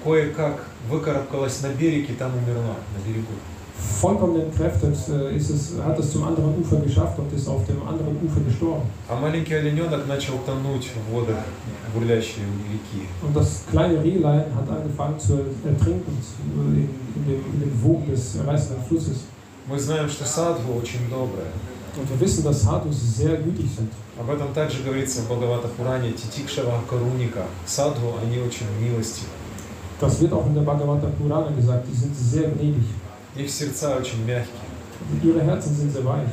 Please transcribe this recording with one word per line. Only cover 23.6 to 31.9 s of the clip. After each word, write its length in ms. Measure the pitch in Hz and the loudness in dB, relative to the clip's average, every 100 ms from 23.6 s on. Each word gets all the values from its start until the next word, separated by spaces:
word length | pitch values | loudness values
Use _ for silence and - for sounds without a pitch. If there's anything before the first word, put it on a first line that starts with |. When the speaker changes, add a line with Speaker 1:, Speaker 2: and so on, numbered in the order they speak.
| - | 0
Speaker 2:
sind. 160 | - 110 - - - | 0 -4 -4 -14 -8
Speaker 1:
Об 100 | 117 | -2
этом 240 | 143 139 | -2 0
также 300 | 156 151 127 | 0 0 0
говорится 380 | 131 135 135 127 | -2 0 0 -2
в 40 | 113 | -2
Бхагавата 420 | 120 120 120 117 | 0 0 0 -2
Пуране, 420 | - 123 131 120 | -4 -2 0 0
Титикшава 680 | - 110 - 143 - 123 120 - | -2 -6 -6 -4 -2 0 0 0
Каруника. 540 | 123 120 127 117 98 90 - - | 0 0 0 -2 -2 -6 -8 -6
Садху, 500 | - 143 127 117 101 | 0 2 2 -2 -2
они 180 | 113 123 | -2 0
очень 280 | 120 - 107 104 | -2 -4 -4 -2
милостивы. 460 | 120 117 107 - - - - - - - - - | 0 0 -2 -6 -10 -10 -12 -12 -12 -12 -12 0
Speaker 2:
Das 180 | 147 - | 2 4
wird 140 | 160 | 4
auch 120 | - 117 | 4 4
in 100 | 147 | 4
der 60 | |
Bhagavata 460 | 147 143 143 143 - - | 4 2 2 2 2 0
Purana 340 | 147 156 151 | 2 2 2
gesagt, 360 | 143 117 123 | 4 4 4
die 60 | - | 0